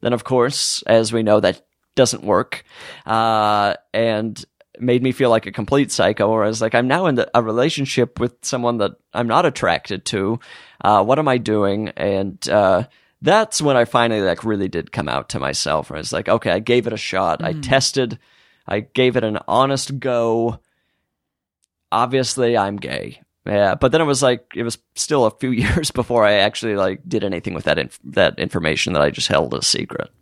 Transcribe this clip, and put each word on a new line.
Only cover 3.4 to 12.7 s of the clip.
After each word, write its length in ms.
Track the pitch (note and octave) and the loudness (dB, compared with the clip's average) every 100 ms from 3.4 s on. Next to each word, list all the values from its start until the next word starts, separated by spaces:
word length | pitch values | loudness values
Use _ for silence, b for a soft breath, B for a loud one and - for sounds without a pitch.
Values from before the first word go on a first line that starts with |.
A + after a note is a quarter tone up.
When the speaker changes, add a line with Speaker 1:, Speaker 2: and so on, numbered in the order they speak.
| G#2+ G#2 G2+ - _ | 2 2 0 -2 _
Speaker 1:
and 500 | G#2+ A#2 A2 A2+ G#2 - _ _ - | -2 0 0 -4 -8 -18 _ _ -6
made 240 | B2 B2 | 2 2
me 80 | C3 | 2
feel 180 | B2 C3 | 2 4
like 160 | A2+ G2 | 4 2
a 60 | |
complete 400 | G2 G#2 C#3 C3 | -8 0 0 0
psycho, 400 | - F2+ G#2+ G#2 | 2 0 2 2
where 120 | A2 | 2
I 40 | G#2 | 0
was 120 | A2 | 0
like, 140 | A2 | 0
"I'm 140 | A#2+ B2 | 0 2
now 180 | D3+ F#3 | 0 0
in 80 | B2+ | 0
the, 140 | - A#2+ | 2 0
a 80 | |
relationship 760 | A2+ A2+ C#3 D#3 C3+ - A#2+ - | 0 0 0 -2 -4 0 0 0
with 140 | A#2+ _ | -6 _
someone 360 | - B2+ A#2+ A#2+ | -8 -4 -2 0
that 140 | G2+ - _ | -2 -4 _
I'm 140 | F#2 A#2+ | -6 0
not 180 | A#2+ F3 | 2 0
attracted 580 | - G2 E2 - F#2 - | 0 -2 -2 -4 -8 -4
to. 340 | G#2 G2 A#2 B B B B | -2 -2 -4 B B B B
Uh, 200 | - G#2 | 2 4
what 160 | G2+ C#3 | 4 2
am 80 | D3+ | 2
I 100 | B2+ | 0
doing?" 520 | G#2+ G#2+ G2+ G2+ G#2+ | 0 0 0 -2 -6
And, 600 | - G2 G2 G2 F#2+ - | -4 -2 -2 -4 -8 0
uh, 360 | F#2+ G2 | 2 4